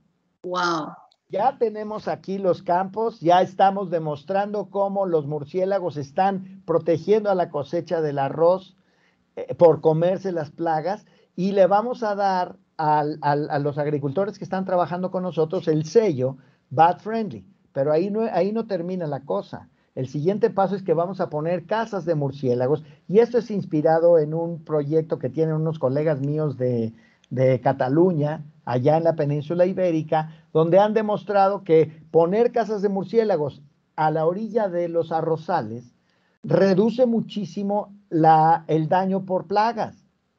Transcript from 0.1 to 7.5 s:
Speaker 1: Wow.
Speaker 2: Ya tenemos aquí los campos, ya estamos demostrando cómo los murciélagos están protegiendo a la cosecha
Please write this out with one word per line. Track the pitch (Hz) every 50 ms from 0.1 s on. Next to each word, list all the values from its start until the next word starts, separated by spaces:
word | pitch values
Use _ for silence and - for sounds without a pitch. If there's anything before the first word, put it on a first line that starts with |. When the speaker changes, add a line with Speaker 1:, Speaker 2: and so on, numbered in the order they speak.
| _ _ _ _ _ _ -
Speaker 1:
Wow. | 180 180 180 175 175 170 160 147 151 - - - _ _ _ _ _
Speaker 2:
Ya | 165 190 214 262 269
tenemos | - 240 220 214 214 214 208 214 208 -
aquí | 196 160 156 - - 190
los | 202 196 185 165 180
campos, | - - 170 180 190 190 190 214 226 233 226 -
ya | 151 170 175 180
estamos | 185 185 - - 196 196 190 196 202 170
demostrando | 170 165 160 156 147 143 - - 196 196 202 208 208 208 202 196
cómo | 196 196 196 196 196 202 196
los | 190 165 160 143
murciélagos | 139 151 151 143 147 - 185 185 190 202 196 180 170 -
están | 147 139 - - 196 190 196 196 185 190 - - - -
protegiendo | - 160 165 160 170 170 160 160 190 208 220 208 208
a | 190
la | 185 170
cosecha | -